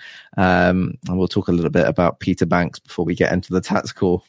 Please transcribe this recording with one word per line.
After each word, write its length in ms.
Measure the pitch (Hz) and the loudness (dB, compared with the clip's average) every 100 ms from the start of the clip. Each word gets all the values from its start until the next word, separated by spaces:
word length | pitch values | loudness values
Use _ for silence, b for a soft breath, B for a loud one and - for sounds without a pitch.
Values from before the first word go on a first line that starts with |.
| B B B - | B B B 0
Um, 580 | 92 90 90 92 90 - - | 2 4 4 2 -2 -4 -4
and 100 | 90 | -2
we'll 80 | 90 | 0
talk 220 | - 92 | -2 0
a 40 | |
little 200 | 87 82 | 0 0
bit 160 | 85 - | 2 2
about 320 | 85 87 - | 2 0 0
Peter 260 | - 90 85 | -2 0 0
Banks 320 | 87 85 - | 0 0 -6
before 260 | - - | -12 -6
we 120 | 87 90 | -2 0
get 160 | - | 0
into 200 | 92 - | 0 -2
the 80 | 92 | -2
tactical 640 | - - - - 95 87 | 0 -2 -4 -2 0 0